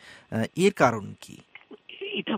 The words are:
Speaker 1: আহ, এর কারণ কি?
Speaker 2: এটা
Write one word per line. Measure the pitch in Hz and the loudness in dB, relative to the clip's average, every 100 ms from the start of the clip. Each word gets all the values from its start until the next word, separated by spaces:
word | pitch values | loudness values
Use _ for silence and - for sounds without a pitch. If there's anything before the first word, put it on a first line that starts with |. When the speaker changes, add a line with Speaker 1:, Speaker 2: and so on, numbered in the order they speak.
| - - - | -18 -20 -6
Speaker 1:
আহ, | 110 110 - | -4 -2 2
এর | 196 | 2
কারণ | - 131 113 101 104 | 6 4 2 -6 -14
কি? | - - _ - - - - - | -20 -20 _ -20 -20 -20 -20 -14
Speaker 2:
এটা | 403 392 - | -8 -8 -6